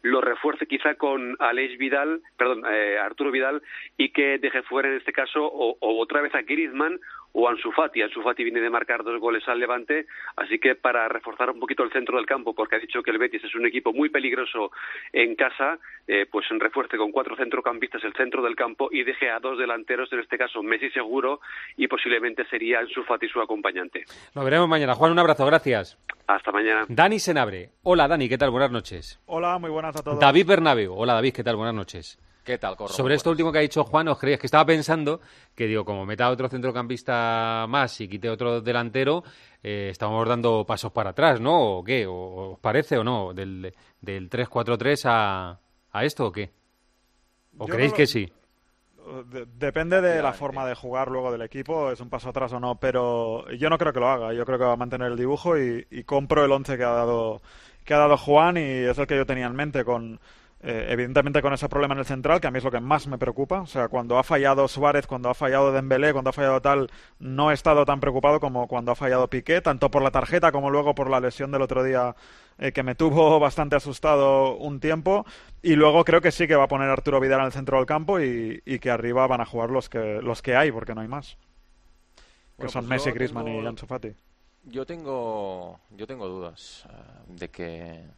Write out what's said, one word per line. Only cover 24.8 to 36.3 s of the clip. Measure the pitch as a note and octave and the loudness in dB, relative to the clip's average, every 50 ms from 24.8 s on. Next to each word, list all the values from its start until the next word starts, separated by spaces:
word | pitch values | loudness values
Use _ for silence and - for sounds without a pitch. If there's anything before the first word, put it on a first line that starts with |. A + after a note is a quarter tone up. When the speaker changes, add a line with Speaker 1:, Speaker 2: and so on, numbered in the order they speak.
| C#3+ B2+ B2 | 2 0 2
Speaker 2:
Juan, | A2+ D#3 D#3+ | 4 4 4
un | E3+ F3 | 6 6
abrazo, | F3 D#3+ D3+ - C3 | 6 4 4 4 4
gracias. | C#3+ D#3 D#3 - C#3 A#2+ G#2 F#2 - - _ _ - - _ _ | 4 4 4 4 2 0 0 -2 -6 -14 _ _ -16 -16 _ _
Speaker 1:
Hasta | - G2+ F#2+ - - | 0 0 0 0 0
mañana. | G2 G#2 A2 A2 A2 A2 G#2+ | 0 2 2 2 2 0 0
Speaker 2:
Dani | - A#2+ C3 E3 G3+ A3 G3+ | -2 4 4 4 4 4 0
Senabre. | - F#3 E3 D3 B2 G#2 F#2+ F#2 F2+ - _ _ _ | 0 0 0 0 0 0 -2 -8 -12 -16 _ _ _
Hola, | F#3 F3+ E3+ D3 | 4 6 6 6
Dani, | C#3 E3+ D#3 C3 A#2 | 4 4 2 2 0
¿qué | B2+ A#2+ | 2 2
tal? | C#3+ C3+ | 2 0
Buenas | A#2 B2+ C#3 B2+ | 2 2 0 2
noches. | A#2+ A2+ - - F#2+ F2 - - - _ _ | 0 -4 -6 -8 -14 -14 -14 -16 -20 _ _
Speaker 3:
Hola, | - F3 E3 F3 F3 F3+ F3+ | -8 -6 -4 -2 -2 -2 -2
muy | E3+ E3 | -4 -6
buenas | D#3 D#3 D#3 D#3+ C#3+ | -6 -6 -6 -6 -8
a | D#3 | -8
todos. | D3 D3 D3 D3 | -4 -4 2 6
Speaker 2:
David | D3 C#3 C#3 F3 G3 | 6 8 8 8 8
Bernabéu. | E3 G3+ F3+ E3 D#3 C3+ A#2 G2+ F#2 F2+ | 8 6 6 6 4 4 4 2 -2 -4
Hola, | G2 A2+ B2 A#2+ | -2 0 2 2
David, | A2+ A#2+ C3+ - | 2 2 0 -2
¿qué | - A2 | -2 -4
tal? | A#2 A2+ | -2 -2
Buenas | G#2 A2 A#2 A2+ | -2 -2 -4 -4
noches. | G#2+ F#2+ - - F2 E2 - - _ _ _ _ _ _ | -6 -8 -10 -14 -16 -16 -18 -20 _ _ _ _ _ _
Speaker 4:
¿Qué | - B2+ | -8 -8
tal, | A#2 - F#2+ F#2+ | -6 -6 -8 -8
Corro? | - G#2+ G2 - | -8 -10 -8 -4
Speaker 2:
Sobre | - C3 B2+ D3 | -2 2 2 2
esto | C#3+ - E3+ | 2 2 0
Speaker 4:
Buenas. | E3 D#3 | 0 2
Speaker 2:
último | E3 D#3+ | 0 2
que | D3+ | 2
ha | D#3 | 2
dicho | D3+ D3 - D#3 C#3+ | 2 2 2 0 0
Juan, | - - D#3 D#3+ | 2 2 0 2
os | D#3+ C#3 | 2 -2
creéis | - - C3+ C#3+ C3+ | 0 0 0 0 0
que | - | 0
estaba | B2+ - D3+ D#3 | 4 4 4 6
pensando | D3 E3 D#3 C#3+ - D#3+ D#3+ D3+ C#3+ D#3 - - - - - _ _ _ | 6 4 2 4 0 0 0 0 -2 -4 -4 -8 -20 -20 -20 _ _ _
que, | - A#2+ | -6 -4
digo, | G#2+ A2 G#2+ G2+ | -2 -2 -2 -2
como | G#2+ G2+ G2 F#2+ | -4 -6 -6 -6
meta | G2 G#2+ A2 B2 | -8 -2 0 2
otro | B2 | 2